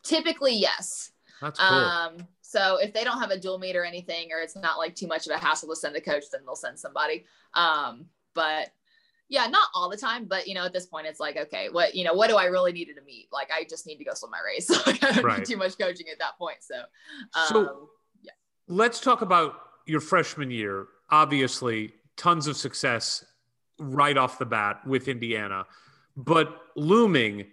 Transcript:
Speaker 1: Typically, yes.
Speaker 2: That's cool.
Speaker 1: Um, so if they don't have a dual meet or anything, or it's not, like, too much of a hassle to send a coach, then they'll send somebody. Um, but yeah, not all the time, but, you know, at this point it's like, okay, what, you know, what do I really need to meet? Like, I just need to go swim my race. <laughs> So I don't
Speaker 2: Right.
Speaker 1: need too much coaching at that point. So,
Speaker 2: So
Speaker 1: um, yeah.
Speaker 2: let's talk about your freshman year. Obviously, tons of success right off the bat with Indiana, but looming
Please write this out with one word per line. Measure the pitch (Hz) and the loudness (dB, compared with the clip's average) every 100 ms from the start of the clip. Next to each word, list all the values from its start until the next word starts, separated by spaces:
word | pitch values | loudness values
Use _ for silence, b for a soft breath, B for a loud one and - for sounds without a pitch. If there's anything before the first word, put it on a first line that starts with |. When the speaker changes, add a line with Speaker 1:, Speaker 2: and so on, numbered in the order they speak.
Speaker 1:
Typically, | - 320 320 - 269 226 | 0 0 0 0 0 2
yes. | 170 - - - - _ b b | 0 0 -6 -10 -14 _ b b
Speaker 2:
That's | 143 - | -8 2
cool. | 190 | 4
Speaker 1:
Um, | 185 180 170 165 170 175 _ | 6 4 0 -4 -8 -20 _
so | - 214 190 185 | -2 2 4 4
if | 208 | 2
they | 220 | 0
don't | 240 247 | -2 -2
have | 208 | -2
a | 190 | -4
dual | 185 185 | -4 -6
meet | 185 180 | -4 -4
or | |
anything, | 175 175 175 170 165 | -4 -8 -8 -8 -6
or | 160 | -6
it's | 165 190 | -8 -4
not, | 170 156 | -2 -2
like, | 165 | -4
too | 175 175 | -6 -6
much | 160 160 | -6 -2
of | |
a | 156 | 0
hassle | 160 156 156 | 0 0 -4
to | 156 | -6
send | 151 147 | -6 -6
a | |
coach, | - 147 143 | -4 -4 -4
then | 135 131 | -12 -10
they'll | - | -12
send | 127 120 | -12 -12
somebody. | 139 143 151 160 b b b - | -10 -4 -2 -4 b b b 2
Um, | 170 156 131 117 156 _ _ - | 2 2 -2 -10 -20 _ _ -2
but | 156 156 - _ _ _ _ _ _ | -2 -2 -6 _ _ _ _ _ _
yeah, | 262 233 | 0 2
not | 370 381 | 4 2
all | 185 180 | 0 -4
the | 208 | -4
time, | 247 240 202 | -4 -4 -2
but, | 190 - | -4 -4
you | |
know, | 185 180 | -4 -4
at | |
this | 180 180 | -4 -8
point | 160 156 | -10 -10
it's | 156 | -6
like, | 151 147 | -6 -6
okay, | 151 98 98 | -8 -6 -4
what, | 170 170 185 | 2 0 2
you | |
know, | 175 | 0
what | 180 220 | 4 6
do | 214 | 6
I | 180 | 4
really | 185 180 | 2 0
need | 175 165 | -2 -12
to | 143 | -14
meet? | 143 117 _ | -20 -20 _
Like, | 139 135 | -8 -4
I | 160 165 | -6 -6
just | 160 160 | -12 -14
need | 151 | -14
to | |
go | 135 | -10
swim | 110 - | -10 -10
my | 85 92 | -8 -6
race. | 107 180 | -6 0
<laughs> | |
So | 165 262 | 2 2
I | - 269 | 2 2
don't | - | 4
Speaker 2:
Right. | - 104 | 2 0
Speaker 1:
need | - | -2
too | 214 | -4
much | 185 - | -4 -2
coaching | 190 180 160 | -6 -6 -14
at | 156 | -8
that | 160 - | -8 -6
point. | 170 - | -10 -10
So, | - 127 120 B B 294 220 165 160 | -14 -14 -14 B B -20 -6 -2 2
Speaker 2:
So | 220 | 4
Speaker 1:
um, | 170 - - _ _ _ | 2 -4 -18 _ _ _
yeah. | - _ _ _ - | -20 _ _ _ -4
Speaker 2:
let's | 180 233 233 | 2 2 2
talk | 254 240 | 2 2
about | 196 175 151 - - _ - | 4 4 2 -4 -20 _ -4
your | 151 | -2
freshman | 151 180 156 156 131 | 2 2 2 -4 -6
year. | 117 104 98 95 _ _ | -4 -4 -6 -8 _ _
Obviously, | 151 151 143 127 - 123 110 107 _ _ - | 6 6 4 2 0 -2 -2 -6 _ _ 0
tons | 175 165 147 | 2 2 0
of | 131 | -4
success | 131 - 135 117 - - - _ _ _ _ _ | -6 -2 0 0 -2 -6 -10 _ _ _ _ _
right | 143 131 143 139 | -4 2 4 4
off | 127 - | 2 0
the | 120 | -2
bat | 113 104 104 131 | 0 0 -2 -2
with | 131 131 | -2 0
Indiana, | 123 117 110 101 95 92 b b b b - | -6 -4 -4 -4 -6 -8 b b b b -12
but | 127 160 156 - - 147 | 2 4 2 -4 -14 -6
looming | 151 220 226 151 110 101 98 | 4 6 6 6 2 -2 -12